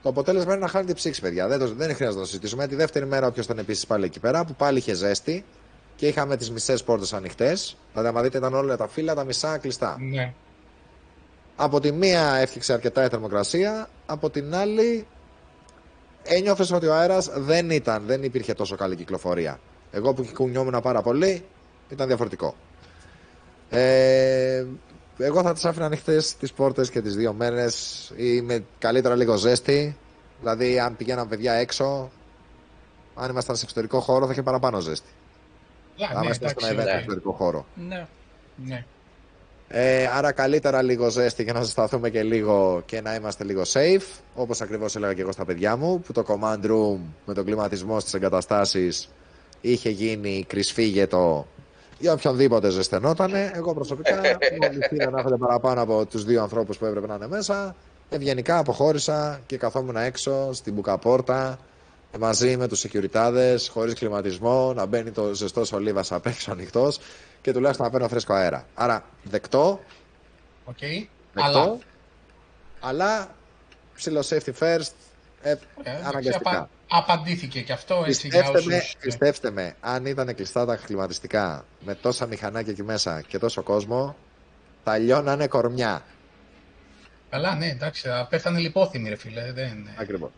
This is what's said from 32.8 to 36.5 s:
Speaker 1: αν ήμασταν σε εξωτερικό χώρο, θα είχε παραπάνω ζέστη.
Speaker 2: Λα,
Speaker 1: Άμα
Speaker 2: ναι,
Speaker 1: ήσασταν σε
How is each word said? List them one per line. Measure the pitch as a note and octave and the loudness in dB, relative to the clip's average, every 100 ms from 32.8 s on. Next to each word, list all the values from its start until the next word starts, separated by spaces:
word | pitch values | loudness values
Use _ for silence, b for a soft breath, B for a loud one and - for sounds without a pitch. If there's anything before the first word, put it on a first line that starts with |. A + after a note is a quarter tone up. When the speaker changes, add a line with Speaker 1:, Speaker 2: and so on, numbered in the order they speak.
| - _ - - | -20 _ -20 -8
Speaker 1:
αν | B2+ | -4
ήμασταν | B2+ - A#2 | -4 -2 -4
σε | |
εξωτερικό | - - A2 C3 | -4 -6 0 0
χώρο, | - C3 C3+ | 4 2 2
θα | |
είχε | C3 | 0
παραπάνω | C3 B2+ C3 G#2+ | 0 0 0 0
ζέστη. | D#2+ D#2 - - - _ - - _ - - - | -4 -6 -10 -20 -20 _ -20 -20 _ -20 -20 -8
Speaker 2:
Λα, | G#3 | -4
Speaker 1:
Άμα | G2+ | -2
Speaker 2:
ναι, | E3 | -2
Speaker 1:
ήσασταν | A#2 | -2
σε | B2 | -4